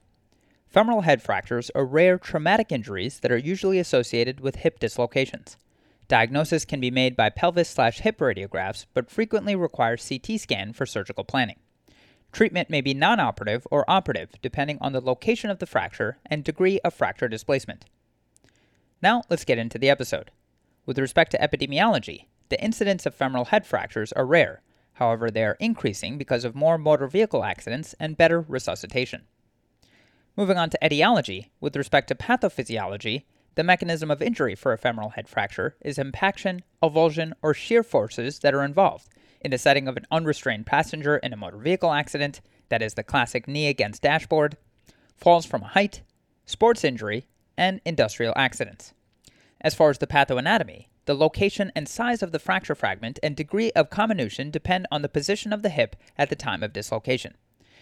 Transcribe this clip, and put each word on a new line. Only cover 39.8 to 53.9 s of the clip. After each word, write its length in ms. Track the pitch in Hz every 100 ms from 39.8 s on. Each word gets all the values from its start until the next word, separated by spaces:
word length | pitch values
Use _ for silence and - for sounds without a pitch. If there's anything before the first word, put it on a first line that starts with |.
| 135
of 100 | 123
an 120 | -
unrestrained 560 | 160 160 143 131 107 110
passenger 520 | 143 156 156 143 147
in 140 | -
a 40 | 104
motor 220 | 95 101
vehicle 340 | 135 185 170
accident, 480 | 147 147 147 143 - _ _ -
that 140 | 117
is 120 | 110
the 100 | -
classic 420 | - 139 117 123 123
knee 220 | 147 147
against 340 | 135 104 104
dashboard, 540 | 143 156 - 160 147 147 _ _ _ _ _
falls 320 | _ 185 170 165
from 160 | 117
a 60 | -
height, 340 | 190 202 - - _ _ _ -
sports 360 | - 226 226
injury, 460 | 147 120 107 110 - _ _ -
and 240 | 185 190
industrial 480 | 170 156 110 - 117 -
accidents. 580 | 131 - 110 - - _ _ _ _ _ _ _
As 140 | 156
far 160 | - 151
as 80 | 135
the 80 | 156
pathoanatomy, 800 | 147 139 123 147 214 101 - - _ -
the 80 | 139
location 560 | 156 - 196 - 190
and 140 | 165 147
size 340 | - 240 233
of 80 | 180
the 80 | 160
fracture 380 | - 185 - 147
fragment 420 | 101 95 113 -
and 140 | 151
degree 380 | 143 151 202 226
of 180 | - 147